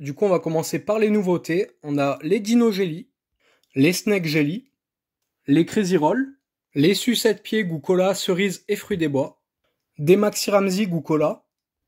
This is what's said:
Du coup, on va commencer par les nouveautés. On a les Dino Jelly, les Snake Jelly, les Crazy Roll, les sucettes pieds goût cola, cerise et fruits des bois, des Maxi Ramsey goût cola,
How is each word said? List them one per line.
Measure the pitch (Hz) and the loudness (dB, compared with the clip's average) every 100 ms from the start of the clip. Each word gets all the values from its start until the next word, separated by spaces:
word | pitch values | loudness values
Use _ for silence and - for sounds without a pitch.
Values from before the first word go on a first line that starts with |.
Du | 143 | -10
coup, | 143 | -2
on | 208 | 0
va | 175 | 0
commencer | 165 160 156 143 | 0 -4 -4 -6
par | - 220 | -4 0
les | 214 | 2
nouveautés. | 214 185 175 - 170 214 _ | 0 0 -2 -2 -4 -4 _
On | 151 143 | -6 -2
a | 139 135 | -2 -2
les | 156 214 | -2 -2
Dino | 202 233 233 | 2 2 4
Jelly, | 190 185 156 - _ _ _ _ _ _ | 0 -4 -6 -14 _ _ _ _ _ _
les | 135 147 | 2 2
Snake | 180 220 202 | 2 -2 -2
Jelly, | 160 156 143 202 - _ _ _ _ _ _ _ - | 0 0 0 -4 -10 _ _ _ _ _ _ _ 0
les | 147 165 | 2 2
Crazy | 220 185 180 | 0 0 2
Roll, | 151 233 269 - _ _ _ | 2 0 -4 -8 _ _ _
les | 143 156 | 0 2
sucettes | 196 - 220 233 208 | 2 0 0 0 -2
pieds | - 220 180 | -4 -4 -2
goût | 160 | -6
cola, | - 185 185 | -2 0 2
cerise | 190 - 175 202 180 - | -2 -2 -2 -2 -4 -8
et | 202 | -8
fruits | - 196 | -6 -4
des | 156 | -2
bois, | 131 151 _ _ _ _ _ _ - | -2 -4 _ _ _ _ _ _ -6
des | 147 196 | 4 4
Maxi | 208 202 - | 4 -2 0
Ramsey | 202 196 185 214 | 2 2 0 -2
goût | 165 | -2
cola, | 135 151 151 - _ _ _ _ | 0 0 0 -2 _ _ _ _